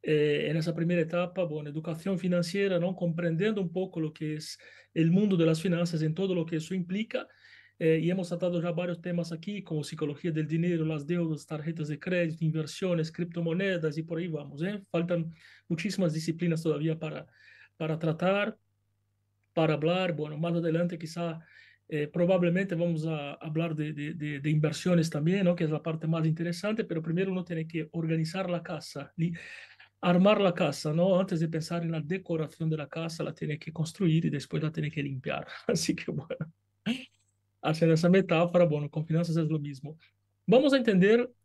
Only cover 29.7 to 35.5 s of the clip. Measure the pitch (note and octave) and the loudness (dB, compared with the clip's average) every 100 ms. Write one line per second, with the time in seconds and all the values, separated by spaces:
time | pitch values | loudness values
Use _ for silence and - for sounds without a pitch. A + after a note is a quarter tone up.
29.7 | - - _ F3+ F3 G3 G#3+ F#3+ F3 E3 | -20 -20 _ 2 6 6 6 4 4 0
30.7 | C#3+ D#3 D#3 F#3 F3+ F#3+ E3+ E3 D#3+ D#3+ | 0 -2 2 4 4 2 0 -2 -2 -4
31.7 | E3+ E3+ D#3+ C#3+ F#3+ F#3 E3 D3 - D#3+ | -4 -2 -4 -4 -6 -2 -4 -4 -4 -2
32.7 | D#3 C#3+ E3 E3 E3 D3 D#3+ D#3 D3+ - | -2 -4 -8 -8 -6 -6 -4 -6 -6 -8
33.7 | D#3+ D#3 - F3+ D#3+ E3 C#3+ - D#3+ D3+ | -6 -6 2 4 4 2 -2 -4 -4 -2
34.7 | D#3 D3 D3+ C#3+ C3+ - C#3 - | -2 -4 -4 -4 -6 -4 -6 -6